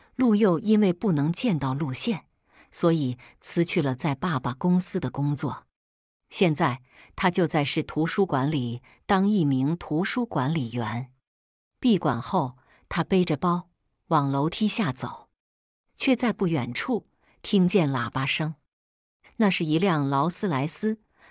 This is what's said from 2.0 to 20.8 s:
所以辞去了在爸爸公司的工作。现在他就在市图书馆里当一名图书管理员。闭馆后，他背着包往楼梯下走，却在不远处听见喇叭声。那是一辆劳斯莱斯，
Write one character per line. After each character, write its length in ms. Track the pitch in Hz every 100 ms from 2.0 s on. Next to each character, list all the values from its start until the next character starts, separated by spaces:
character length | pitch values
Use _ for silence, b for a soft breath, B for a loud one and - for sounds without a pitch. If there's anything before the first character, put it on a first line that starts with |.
| 240 185 _ _ b b b
所 220 | - 170
以 260 | 165 127 120 B B
辞 240 | - 175 165
去 160 | 180
了 140 | 143 123
在 180 | 156
爸 260 | 135 185 135
爸 140 | 127
公 260 | 131 180 180
司 200 | - 180
的 100 | 175
工 260 | - 143 143
作。 300 | 139 107 _ _ _ _ _ _ _
现 240 | - 175
在 280 | 147 151 123 b b b -
他 140 | 180
就 180 | 185 160
在 160 | 156
市 200 | 139 160
图 240 | - 147 165
书 180 | - 185
馆 240 | 135 139
里 320 | 151 120 120 b b -
当 220 | 190 202
一 180 | 208 143
名 320 | 131 139 170
图 260 | - 156
书 220 | 202 247 233
管 260 | 151 131
理 200 | 160 113
员。 400 | 120 107 117 131 _ _ _ _ _ _ _
闭 180 | 254 185
馆 220 | 151 117
后， 380 | - 185 127 b b b b
他 140 | 175
背 200 | 160 185
着 140 | 175 147
包 320 | 180 175 - _ _ _ -
往 240 | 156 139
楼 180 | 139 156
梯 180 | - 214
下 240 | - 165
走， 380 | - - - _ _ _ _ _ _ _ -
却 200 | 269 247
在 180 | 233
不 140 | - 180
远 260 | 151 117
处 340 | 123 - 220 _ _ _ _
听 240 | - 202 180
见 220 | 196 143
喇 200 | 131 117
叭 160 | 139 135
声。 300 | - 156 - _ _ _ _ _ _ b -
那 120 | 202
是 140 | - 156
一 120 | 160
辆 300 | 196 156 139
劳 200 | 139 160
斯 180 | - 196
莱 180 | 135 151
斯， 360 | -